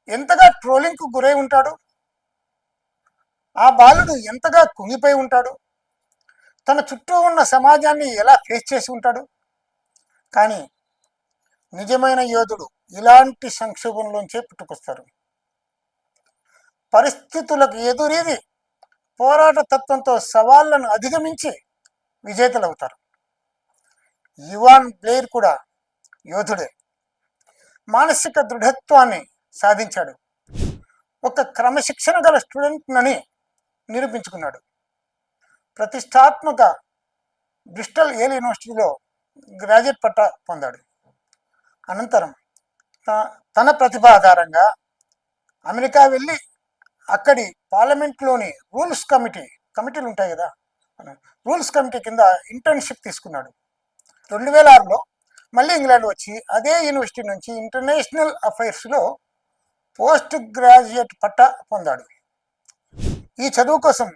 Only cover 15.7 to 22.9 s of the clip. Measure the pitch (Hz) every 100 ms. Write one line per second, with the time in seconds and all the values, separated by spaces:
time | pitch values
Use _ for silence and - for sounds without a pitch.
15.7 | _ _ _ _ _ _ _ _ _ _
16.7 | _ _ 220 269 - _ 320 - 294 269
17.7 | 220 240 247 302 320 330 247 - _ _
18.7 | _ _ _ _ - 254 302 311 294 294
19.7 | 269 262 269 269 226 - 226 226 285 302
20.7 | 285 240 220 254 320 311 330 302 - _
21.7 | _ _ _ _ _ 202 202 247 240 180
22.7 | 151 131